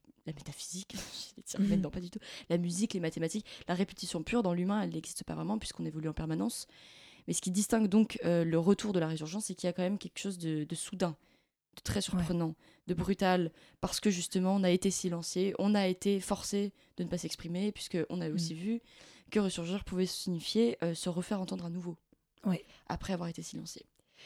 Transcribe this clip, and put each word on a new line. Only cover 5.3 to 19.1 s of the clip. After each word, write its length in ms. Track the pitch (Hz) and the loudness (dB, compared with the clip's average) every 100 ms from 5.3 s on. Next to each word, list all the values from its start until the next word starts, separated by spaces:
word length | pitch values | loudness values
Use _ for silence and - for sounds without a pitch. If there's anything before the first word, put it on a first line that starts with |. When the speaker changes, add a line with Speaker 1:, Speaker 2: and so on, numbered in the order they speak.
| 156 | -6
Speaker 1:
vraiment 220 | 165 214 | -2 -4
puisqu'on 280 | - - 160 | -4 -6 -6
évolue 240 | 156 156 | -4 -4
en 40 | |
permanence. 540 | 156 160 160 214 - - - - - - - - | -4 -2 0 -2 -4 -10 -18 -20 -20 -20 -16 -6
Mais 60 | |
ce 80 | - | -2
qui 100 | - | 0
distingue 360 | 185 202 226 214 | 0 4 4 6
donc, 320 | 208 214 - 170 | 6 4 2 2
euh, 180 | 170 | 4
le 160 | 165 165 | 4 4
retour 340 | 165 202 214 | 6 4 4
de 60 | 185 | 2
la 80 | 160 | 2
résurgence, 380 | 160 156 196 - | -2 -4 -6 -6
c'est 100 | 185 | -2
qu'il 120 | 180 | -2
y 20 | |
a 40 | |
quand 80 | 175 | 0
même 140 | 180 202 | 0 0
quelque 220 | 175 - | -4 -6
chose 180 | 196 185 | -6 -4
de, 260 | 165 156 | -2 -2
de 120 | 151 165 | -2 -4
soudain, 400 | - 185 180 151 _ _ _ _ _ - | -6 0 0 -2 _ _ _ _ _ -10
de 60 | |
très 140 | - 208 | -2 -2
Speaker 2:
Ouais. 40 | |
Speaker 1:
surprenant, 540 | - 185 165 175 165 160 - _ - | 0 0 2 2 0 -2 -12 _ -4
de 60 | |
brutal, 580 | 175 180 196 190 180 165 - - _ | -2 0 2 4 4 2 -4 -18 _
parce 200 | - - | -4 2
que 100 | 214 | 2
justement 460 | 180 - 190 185 196 | 2 0 0 2 4
on 80 | |
a 80 | 185 | 6
été 180 | 180 196 | 6 4
silencié, 640 | - 185 170 165 180 196 - | 2 0 -2 -2 0 0 2
on 140 | 202 208 | 4 4
a 120 | 190 | 4
été 320 | 185 202 196 | 2 2 2
forcé 520 | - 196 - 202 202 - _ - | 0 -4 0 0 0 -4 _ -6
de 60 | |
ne 60 | 180 | -4
pas 80 | 180 | -2
s'exprimer, 540 | 160 - 165 175 208 | -4 -6 -4 -2 -2
puisqu'on 500 | - - 175 156 180 | -2 -4 -2 0 -2
a 80 | 165 | -2
aussi 240 | 190 165 | 0 -2
Speaker 2:
Mm. 40 | 160 | -4
Speaker 1:
vu 240 | 190 233 - - - | -2 -2 -4 -20 -20